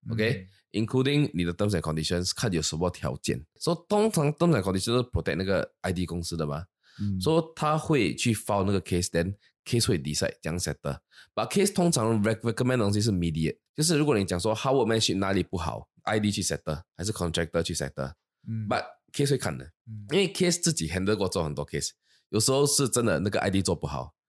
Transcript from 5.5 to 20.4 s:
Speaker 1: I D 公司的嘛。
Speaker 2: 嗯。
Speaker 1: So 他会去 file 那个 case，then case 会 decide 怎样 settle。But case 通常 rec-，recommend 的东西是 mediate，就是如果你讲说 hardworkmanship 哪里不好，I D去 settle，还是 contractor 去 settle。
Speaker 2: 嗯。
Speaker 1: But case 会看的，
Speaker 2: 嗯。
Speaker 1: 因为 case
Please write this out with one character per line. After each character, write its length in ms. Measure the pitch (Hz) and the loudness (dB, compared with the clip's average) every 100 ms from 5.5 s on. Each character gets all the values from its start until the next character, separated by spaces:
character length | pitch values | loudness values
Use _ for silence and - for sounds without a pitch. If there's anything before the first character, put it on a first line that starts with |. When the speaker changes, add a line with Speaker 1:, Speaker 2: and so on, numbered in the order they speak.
| 92 - _ | 0 0 _
Speaker 1:
I 120 | 92 | -4
D 100 | 90 | -2
公 180 | 90 85 | -2 -4
司 140 | 82 85 | -6 -4
的 100 | 76 | -4
嘛。 200 | 71 95 _ _ - | -4 -8 _ _ -6
Speaker 2:
嗯。 180 | 101 95 | -4 -2
Speaker 1:
So 340 | 95 160 165 - | 2 2 0 -4
他 220 | 151 156 | 0 0
会 360 | 151 151 92 | 2 2 2
去 200 | - 127 | 0 0
file 300 | 107 - 101 | 0 0 0
那 80 | 95 | 2
个 100 | 98 | 0
case，then 540 | - 90 87 85 87 101 _ _ | 0 -2 0 0 -2 -4 _ _
case 240 | - 120 - | -2 0 2
会 100 | 92 | 0
decide 360 | 69 76 73 - | -2 -2 -2 -4
怎 100 | 80 | -6
样 60 | 85 | -4
settle。 400 | 82 73 73 71 _ - - | -4 -4 -6 -8 _ -20 -12
But 160 | - 113 | -6 -2
case 220 | 196 202 | 2 2
通 180 | 208 175 | 2 2
常 320 | 151 113 113 | 2 2 2
rec-，recommend 540 | 104 104 117 107 127 127 | 2 2 -2 0 0 2
的 20 | |
东 140 | 101 | 2
西 80 | 104 | 2
是 100 | 110 | 2
mediate， 460 | 95 85 80 78 - _ | 2 0 0 -2 -2 _
就 80 | - | -2
是 140 | 156 151 | 2 2
如 80 | |
果 140 | 151 113 | 4 2
你 60 | |
讲 140 | 95 90 | 2 0
说 160 | 107 | 0
hardworkmanship 600 | 110 139 135 110 113 110 95 | 0 2 2 4 2 2 0
哪 160 | 98 | 2
里 100 | 98 | 0
不 140 | 87 90 | 0 -4
好 320 | 82 55 - _ | -6 -6 -14 _
，I 180 | - 107 | -2 0
D 100 | 104 | 2
去 120 | 101 | 0
settle， 400 | 90 76 - 76 - - | -2 -2 -4 -6 -8 -8
还 80 | |
是 80 | 98 | -6
contractor 500 | 107 87 82 82 85 | -2 -2 -2 -2 -2
去 100 | 82 | -2
settle。 400 | 85 69 - 67 - _ _ - | -4 -6 -6 -8 -10 _ _ -10
Speaker 2:
嗯。 220 | 113 107 | -8 -2
Speaker 1:
But 160 | 117 - - _ | -4 -4 -16 _
case 180 | - 143 | -2 0
会 80 | 135 | 0
看 180 | - 67 | -2 -8
的， 80 | 64 _ - | -12 _ -18
Speaker 2:
嗯。 200 | 107 104 | -16 -2
Speaker 1:
因 80 | 156 | 0
为 140 | 190 | 0
case 280 | 190 | 2